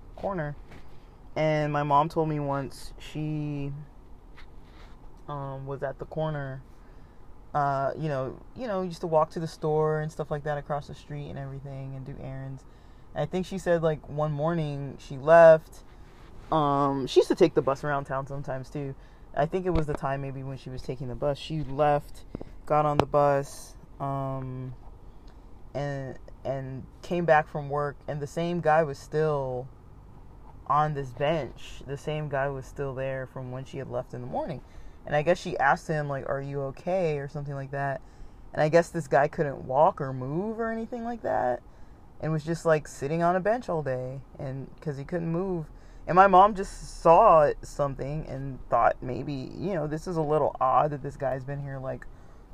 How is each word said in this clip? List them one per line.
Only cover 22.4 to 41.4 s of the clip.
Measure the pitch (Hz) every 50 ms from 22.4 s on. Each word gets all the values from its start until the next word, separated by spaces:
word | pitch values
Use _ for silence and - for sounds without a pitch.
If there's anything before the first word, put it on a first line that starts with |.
| - - - - -
got | - 151 151 151
on | 151 147 147
the | 139 139
bus, | 143 147 143 143 143 139 139 139 - - - - - - - - - -
um, | 135 139 139 139 135 135 135 135 131 131 127 131 127 131 123 - - - - - - - - - - - - - - - - - - - -
and, | 127 143 143 143 139 135 131 - - - - - - -
and | - 135 135 131 131 131 131 - - - -
came | - - 185 175 175
back | 160 156 151 151 -
from | - 160 143 139
work, | 139 147 147 143 139 - - -
and | 139 151
the | 147 143
same | - 165 165 170 175 175
guy | 156 156 151 160 165
was | 143 135 -
still | - - - 151 156 156 151 143 135 131 127 123 131 131 - - - - - - - - - - - - - - - - - - - -
on | 135 147 151 151 151
this | 139 139 131
bench. | 120 - 143 143 170 160 131 117 - - - - - - - -
The | 139 135
same | - - 151 151 151 147
guy | 143 135 135 143
was | 139 135 127
still | - - - 143 139 131
there | 127 131 135 135 131 131 127
from | - 135 131 127
when | 127 131 135
she | - - 139
had | 127 113
left | 117 120 123 - -
in | 123
the | 123 131
morning. | 160 254 311 254 156 - - - - - - - - - -
And | - 143
I | 147
guess | 151 165 180 185
she | - 180 - -
asked | - 135 156 165 - -
him, | 165 151 147 143
like, | 139 135 - -
"Are | - 139
you | 139 139 139 143
okay?" | 139 135 135 - - 175 180 190 175 160 151 143
or | 139 143
something | - 151 143 143 143
like | 139 135 135
that. | 139 139 139 139 135 131 - - - - - - - - - - -
And | 139
I | 151 156
guess | 151 170 170 -
this | - 165 165 -
guy | 160 147 143 151
couldn't | - - 160 143 135 - -
walk | 131 127 139 156 185 202 -
or | 151 135 131
move | 131 127 131 147 170 196 220 226 214
or | 233 226
anything | 226 226 226 214 247 240 226
like | 233 240 220 -
that, | - - 110